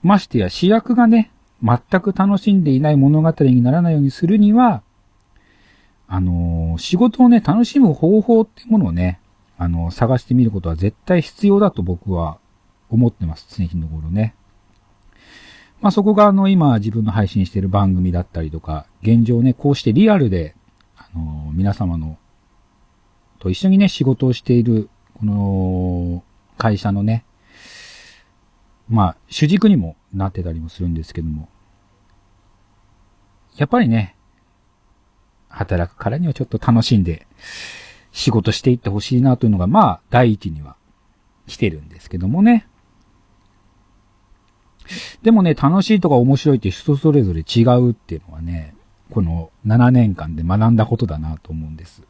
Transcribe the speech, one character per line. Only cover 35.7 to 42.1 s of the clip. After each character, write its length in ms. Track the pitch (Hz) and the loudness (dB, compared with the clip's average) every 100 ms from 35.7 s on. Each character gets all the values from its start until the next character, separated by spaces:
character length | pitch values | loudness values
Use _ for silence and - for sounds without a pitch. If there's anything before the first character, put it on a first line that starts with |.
| 92 85 | -4 -4
く 60 | _ | _
か 140 | - | -6
ら 80 | 127 | -4
に 80 | 175 | -4
は 80 | |
ち 80 | - | -4
ょ 20 | |
っ 20 | 127 | -6
と 120 | 110 | -4
楽 240 | - 117 | 0 0
し 140 | 113 110 | 2 0
ん 80 | |
で 220 | 87 80 _ _ - - - - - - _ | 0 -6 _ _ -20 -18 -18 -20 -20 -20 _
仕 200 | - - | -4 -2
事 220 | 113 104 | 0 -2
し 80 | 107 | -2
て 100 | - | 0
い 40 | |
っ 40 | 123 | -2
て 120 | - | -2
ほ 100 | 101 | -8
し 180 | - 127 | -2 0
い 40 | |
な 140 | 135 127 | 2 2
と 100 | 117 | 0
い 20 | |
う 20 | |
の 80 | 101 | 0
が、 80 | 87 | 2
ま 220 | 180 175 | 2 2
あ、 120 | 85 _ | -2 _
第 220 | 120 123 | 2 2
一 180 | 104 92 | 0 -6
に 120 | 78 | -12
は 140 | 71 67 _ _ _ _ _ _ - | -16 -20 _ _ _ _ _ _ -20
来 100 | - | -4
て 120 | 107 | -4
る 120 | 78 | -4
ん 80 | 76 | -18
で 100 | - | -20
す 100 | - | -14